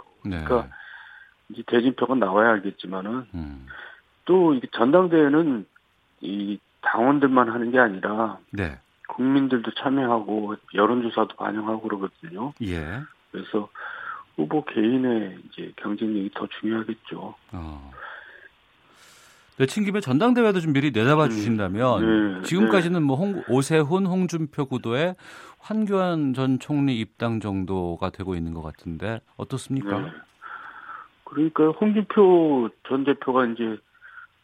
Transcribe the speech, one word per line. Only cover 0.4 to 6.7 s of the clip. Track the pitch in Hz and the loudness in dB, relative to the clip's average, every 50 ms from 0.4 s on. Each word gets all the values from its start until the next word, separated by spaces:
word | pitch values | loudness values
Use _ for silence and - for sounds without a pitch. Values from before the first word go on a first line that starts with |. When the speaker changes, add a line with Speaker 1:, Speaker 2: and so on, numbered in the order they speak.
| 80 | 0
Speaker 2:
그러니까 | 78 127 120 - 65 - - - - - - - - - - - - _ _ _ - | 0 0 0 0 -4 -10 -20 -20 -20 -20 -20 -20 -20 -20 -20 -20 -20 _ _ _ -16
이제 | 107 113 113 - | -16 -14 -6 0
대진표가 | - 120 117 131 123 - 127 117 131 | 2 2 2 2 0 0 -2 0 2
나와야 | 131 107 95 92 104 110 117 113 | 0 2 2 4 4 4 4 4
알겠지만은 | 104 95 101 92 - - 90 92 95 95 104 117 127 123 107 95 | 2 0 -4 -8 -8 -12 -10 -8 -8 -6 -6 -8 -8 -8 -10 -10
Speaker 1:
음. | 87 80 73 71 67 65 65 - - - - - - _ _ _ _ _ | -10 -10 -10 -12 -14 -16 -18 -18 -18 -18 -20 -20 -20 _ _ _ _ _
Speaker 2:
또 | - 175 190 180 165 147 | 2 4 6 6 6 4
이게 | 127 117 - | 2 0 -4
전당대회는 | - 110 113 127 147 180 185 180 165 160 151 143 139 156 170 156 131 110 92 - _ _ _ _ _ _ _ _ _ _ | -2 2 4 6 6 6 6 6 6 6 6 6 6 4 4 2 0 -2 -4 -8 _ _ _ _ _ _ _ _ _ _
이 | - - 98 101 101 98 104 95 - _ | -8 -6 -6 -4 -4 -4 -6 -8 -10 _